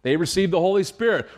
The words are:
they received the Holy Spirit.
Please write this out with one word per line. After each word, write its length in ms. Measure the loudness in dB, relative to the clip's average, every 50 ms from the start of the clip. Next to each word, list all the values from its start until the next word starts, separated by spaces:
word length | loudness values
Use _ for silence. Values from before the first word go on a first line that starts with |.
they 160 | -4 -2 0
received 380 | 0 0 0 0 0 0 2 2
the 60 | 0
Holy 240 | 2 2 2 0 0
Spirit. 440 | -2 -4 -4 -2 0 0 0 -2 -6 -12